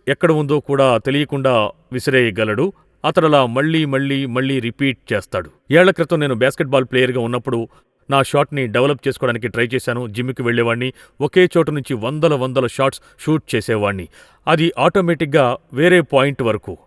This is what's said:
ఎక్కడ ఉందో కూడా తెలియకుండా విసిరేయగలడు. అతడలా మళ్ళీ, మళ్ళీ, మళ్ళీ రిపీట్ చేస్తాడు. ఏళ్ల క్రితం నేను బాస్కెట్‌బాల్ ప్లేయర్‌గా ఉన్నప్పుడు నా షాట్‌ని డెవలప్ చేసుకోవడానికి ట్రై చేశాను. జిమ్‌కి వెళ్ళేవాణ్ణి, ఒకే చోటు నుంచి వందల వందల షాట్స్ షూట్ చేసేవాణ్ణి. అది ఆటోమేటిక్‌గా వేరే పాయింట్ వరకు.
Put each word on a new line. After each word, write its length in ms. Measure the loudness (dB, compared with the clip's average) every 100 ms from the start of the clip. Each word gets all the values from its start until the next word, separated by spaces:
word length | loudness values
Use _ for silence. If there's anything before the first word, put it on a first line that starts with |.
| -2
ఎక్కడ 240 | -2 0
ఉందో 280 | 0 0 -2
కూడా 380 | -2 0 2 2
తెలియకుండా 720 | 0 -2 -2 -2 0 0 0 -6 -12
విసిరేయగలడు. 800 | -6 0 2 2 0 -2 0 -2 -6 _ _
అతడలా 420 | -2 2 4 4 2
మళ్ళీ, 380 | 0 -2 0
మళ్ళీ, 420 | 0 -2 -2 -4 -4
మళ్ళీ 340 | -4 -2 -2
రిపీట్ 520 | -4 -2 -4 -4 -4
చేస్తాడు. 380 | -4 -4 -8 -8 _ 2
ఏళ్ల 200 | 6 6
క్రితం 300 | 4 0 0
నేను 140 | 0
బాస్కెట్‌బాల్ 500 | 0 0 0 0 0
ప్లేయర్‌గా 360 | 0 0 0 0
ఉన్నప్పుడు 480 | -2 -4 -4 -4 -6 _ _ _ -2
నా 120 | 0
షాట్‌ని 440 | 2 0 0 -2 -2
డెవలప్ 420 | 0 0 0 -4
చేసుకోవడానికి 400 | -2 -2 -2 -4
ట్రై 180 | -2 -2
చేశాను. 320 | -2 -4 -6 -6
జిమ్‌కి 360 | -8 -6 -4
వెళ్ళేవాణ్ణి, 500 | -2 0 0 -2 -4 -8 -18 -8
ఒకే 280 | 0 2 4 2
చోటు 140 | 0
నుంచి 240 | -2 -6
వందల 400 | -4 -4 0 0
వందల 320 | 0 0 -2 -2
షాట్స్ 340 | 0 -2 -2 _ -10
షూట్ 340 | -2 -2 -2
చేసేవాణ్ణి. 540 | -4 -2 -2 -2 -4 -10 -18 -20 _ 0
అది 240 | 2 0 2
ఆటోమేటిక్‌గా 800 | 0 2 0 -2 0 2 2 0 _
వేరే 280 | 0 4 4
పాయింట్ 420 | 4 2 2 0
వరకు. 340 | -2 -2 -6 -16